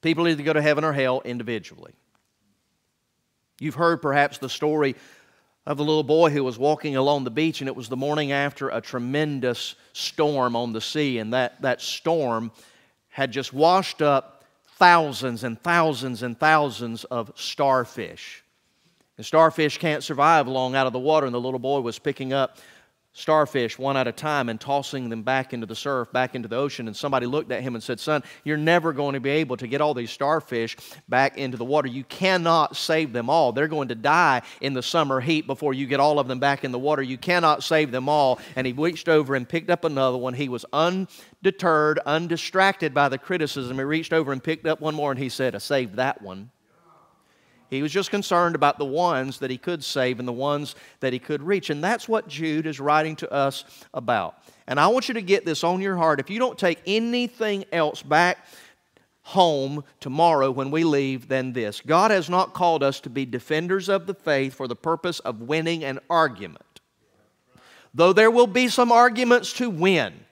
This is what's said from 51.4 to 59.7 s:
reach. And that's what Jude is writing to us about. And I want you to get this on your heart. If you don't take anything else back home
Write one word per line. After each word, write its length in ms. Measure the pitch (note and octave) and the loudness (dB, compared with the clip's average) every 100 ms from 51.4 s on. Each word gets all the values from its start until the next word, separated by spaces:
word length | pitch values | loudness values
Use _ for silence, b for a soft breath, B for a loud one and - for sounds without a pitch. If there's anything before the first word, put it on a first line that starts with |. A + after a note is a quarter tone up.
reach. 280 | D3+ G3 - | -2 -2 -2
And 120 | D3 | -4
that's 240 | F3 A3+ - | -2 -2 -2
what 220 | A3 F#3+ | -4 -4
Jude 380 | C#3+ D#3+ D3+ D#3+ | -8 -4 -2 -4
is 120 | C3+ | -4
writing 380 | C#3+ D3+ D#3 D#3 | 2 2 2 -6
to 160 | - | -4
us 320 | C#3+ C#3 C3+ - B B | 0 0 -2 -16 B B
about. 440 | - A#2+ A2+ E2+ - b b - | -8 -2 -2 -2 -10 b b -4
And 100 | C3+ | 2
I 80 | E3 | 4
want 200 | B3+ - | 4 0
you 60 | |
to 80 | A#3 | -6
get 220 | F#3 G3 | 2 0
this 200 | E3 D3+ | 2 -2
on 160 | E3+ F#3 | 0 0
your 160 | G3 F#3 | -2 0
heart. 240 | D#3+ C#3+ | 2 2
If 100 | C3+ | -2
you 80 | G#3 | -2
don't 200 | B3+ - | -4 0
take 200 | F#3 E3 - | -2 -2 -2
anything 800 | G#3+ A#3 B3 A#3+ - G#3+ G3+ F#3+ | -2 0 -2 -4 -4 -4 -4 -4
else 280 | E3+ D3+ - | -2 -2 -2
back 460 | C#3 D3+ F3 - B B B B _ _ _ _ | 0 4 4 0 B B B B _ _ _ _
home 600 | - F#3+ F3 C#3+ C3+ | -4 4 4 4 -2